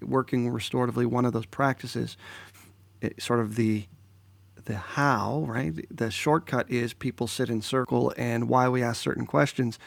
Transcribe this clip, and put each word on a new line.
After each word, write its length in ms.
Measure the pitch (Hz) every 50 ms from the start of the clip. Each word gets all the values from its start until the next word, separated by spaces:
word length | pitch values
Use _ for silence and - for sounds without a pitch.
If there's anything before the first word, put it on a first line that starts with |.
working 500 | - - 127 131 127 - - 127 120 120
restoratively, 540 | 120 117 104 - - 127 123 120 120 123 120
one 220 | 120 120 123 123
of 80 | 123 117
those 100 | 113 107
practices, 720 | - - - 139 135 127 - - 117 - 120 120 117 - - - - - - - - - - - - - - - _ _ -
it, 180 | - - - -
sort 200 | - - 120 120
of 160 | 113 107 110
the, 300 | 117 113 110 107 107 101 - - - - - _ _ _ - - _ - _ _ - -
the 120 | - 104
how, 680 | 98 - - - 147 143 143 131 107 98 104 123 151 156
right? 280 | 131 113 123 135 156 160 160 - - -
The 160 | - 117 110
shortcut 600 | - - - 151 151 165 165 - - 123 113 -
is 240 | 123 120 117 117 -
people 320 | - - 131 - - 123
sit 240 | 113 - - 127 113
in 100 | 117 110
circle, 540 | 107 - - 131 123 - 127 120 123 123 -
and 320 | - 120 120 117 117 117 117
why 180 | 123 127 127 127
we 120 | 127 127
ask 200 | 123 120 120 -
certain 240 | - 135 - - 120
questions 520 | - - 147 147 139 - - 131 117 117 - -